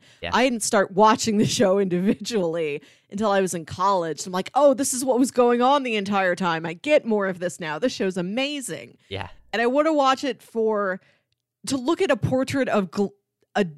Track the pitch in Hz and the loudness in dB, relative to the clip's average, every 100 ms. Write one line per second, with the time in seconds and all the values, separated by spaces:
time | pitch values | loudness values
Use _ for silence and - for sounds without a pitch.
0 | - _ 85 196 262 233 - 220 190 180 | -20 _ -4 0 0 -2 0 0 0 4
1 | 214 220 - 208 143 - 190 196 190 175 | 4 4 2 0 0 2 2 2 0 0
2 | 190 233 202 233 170 165 160 147 - _ | 0 -2 -2 -2 -2 -2 -4 -6 -12 _
3 | _ 202 220 196 185 175 156 - 190 190 | _ -4 0 2 0 -2 -10 -2 0 2
4 | 165 147 - 180 185 - 285 254 269 254 | 0 -6 -6 -6 -2 4 4 4 -2 -4
5 | 262 240 254 - 240 240 247 285 254 220 | 0 2 2 4 4 4 4 2 0 -4
6 | 196 202 190 175 185 160 165 170 285 302 | -2 0 0 0 0 -2 -4 -8 2 2
7 | 233 214 196 180 185 - 165 151 254 - | 2 -2 -2 -4 -6 -6 -8 -4 -4 -2
8 | 196 185 175 214 269 294 247 160 - - | -4 -2 -4 -4 -4 -6 -10 -12 -14 -20
9 | _ 98 95 - _ 208 240 269 302 302 | _ -12 -12 -16 _ -2 0 2 2 4
10 | 269 262 285 226 - 233 220 214 202 190 | 2 2 -2 -6 -8 -4 0 0 -2 -4
11 | _ _ _ _ _ _ - 269 247 339 | _ _ _ _ _ _ -6 -4 -2 0
12 | 381 262 - 262 262 285 262 208 185 - | 2 0 0 -2 -2 -2 0 0 -2 -2
13 | 196 - _ _ _ - 190 | -4 -4 _ _ _ -2 -2